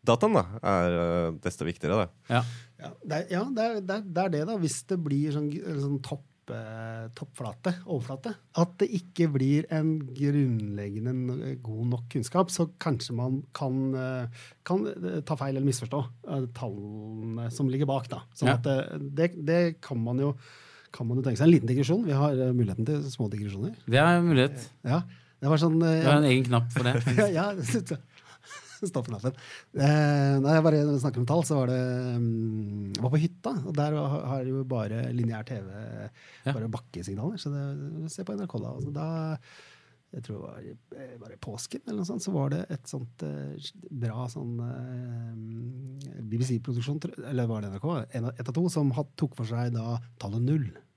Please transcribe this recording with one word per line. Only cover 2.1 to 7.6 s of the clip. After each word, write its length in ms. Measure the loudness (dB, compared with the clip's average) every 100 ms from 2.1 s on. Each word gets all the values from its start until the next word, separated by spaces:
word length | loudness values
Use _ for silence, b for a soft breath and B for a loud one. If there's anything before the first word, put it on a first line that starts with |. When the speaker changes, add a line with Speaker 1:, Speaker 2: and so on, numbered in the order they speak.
| _ 0
Speaker 2:
Ja. 140 | 0 0 B B -18
Speaker 3:
Ja, 120 | -18 -14 -6
det 60 |
er, 140 | -6 -2
ja, 140 | -4
det 140 | -2 -2
er, 160 | -2 -2
det 100 | -4
er, 100 | -6
det 220 | -2 0
er 40 | 0
det 180 | 0 -2
da, 100 | -2
hvis 280 | -2 -2 -4
det 160 | -2
blir 300 | 0 0 0
sånn, 160 | 0 -2 -4 -6 -4
sånn 220 | -2 -2
topp, 180 | -4 -10 -10 _ -12
eh, 580 | -10 -10 -10 -10 -10 -12
toppflate, 580 | -12 -14 -10 -10 -4